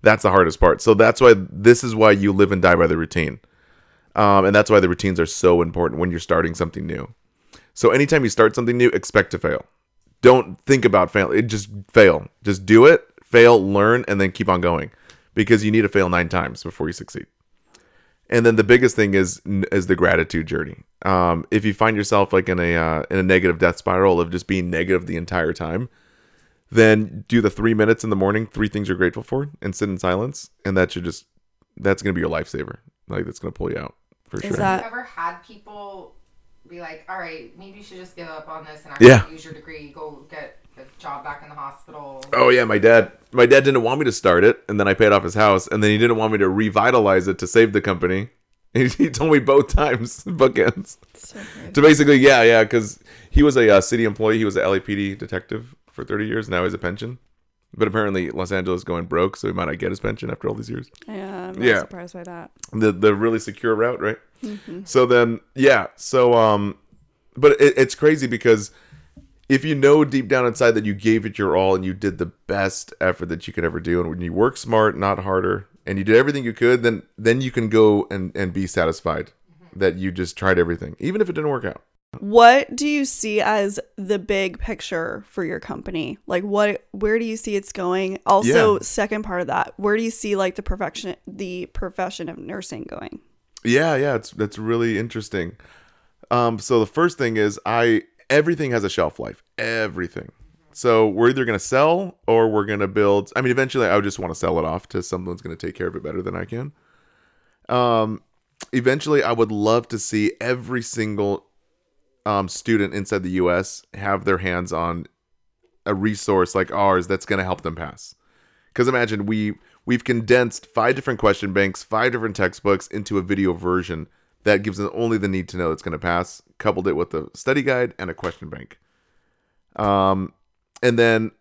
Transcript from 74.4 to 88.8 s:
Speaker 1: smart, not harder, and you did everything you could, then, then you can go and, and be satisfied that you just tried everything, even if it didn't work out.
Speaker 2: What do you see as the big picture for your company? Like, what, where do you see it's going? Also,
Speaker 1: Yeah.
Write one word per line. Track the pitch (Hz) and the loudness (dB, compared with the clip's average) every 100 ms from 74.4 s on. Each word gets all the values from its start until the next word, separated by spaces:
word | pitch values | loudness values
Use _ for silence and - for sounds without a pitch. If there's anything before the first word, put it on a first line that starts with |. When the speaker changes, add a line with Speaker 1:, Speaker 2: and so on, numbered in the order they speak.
| 120 | 0
Speaker 1:
smart, | - 113 110 107 87 | -2 -2 2 2 0
not | 98 98 | -4 -4
harder, | 98 95 92 98 - _ | -2 -2 -2 -4 -8 _
and | - 98 | -8 -6
you | |
did | 98 | 4
everything | 113 139 143 | 4 4 -2
you | 120 | -6
could, | 107 120 127 | 0 2 2
then, | 117 104 _ - | 0 -4 _ -4
then | 110 123 | -2 0
you | 131 | -2
can | 120 110 | -4 0
go | 110 107 104 - | 4 4 4 -2
and, | 98 92 | -8 -8
and | - 95 | -6 -6
be | 92 95 | -6 -4
satisfied | - 82 80 85 76 - _ _ _ _ | -2 -2 -2 -6 -6 -10 _ _ _ _
that | 95 95 | -2 -2
you | 87 95 | 0 -6
just | 87 87 - | -6 -8 -4
tried | 95 87 | 0 2
everything, | 85 85 - - | 0 -4 -10 -8
even | 147 202 | -6 -4
if | 180 | -4
it | |
didn't | 160 151 | -4 -4
work | 131 | -6
out. | 101 - _ _ _ - | -8 -12 _ _ _ -14
Speaker 2:
What | 202 226 233 262 - | 0 6 6 6 0
do | 247 294 | -6 -2
you | 294 | -2
see | 269 - 214 208 | -4 -6 -4 -2
as | - 214 202 202 - | -2 -2 -4 -6 -12
the | - 190 202 | -14 -6 -6
big | 190 196 190 170 | -4 -4 -4 -6
picture | - 208 - 170 165 - - | -10 -10 -8 -8 -8 -10 -12
for | - | -10
your | 170 - | -8 -10
company? | - - - 175 156 208 - | -12 -14 -10 -10 -10 -12 -6
Like, | 180 | -6
what, | 202 202 208 202 _ | -4 -2 -2 -4 _
where | 202 208 226 | -6 -2 -2
do | |
you | 226 | -4
see | 220 - | -8 -6
it's | 202 196 | -8 -8
going? | - 180 185 190 190 - | -8 -4 -4 -4 -6 0
Also, | 196 226 240 220 | 2 4 2 2
Speaker 1:
Yeah. | 202 | 0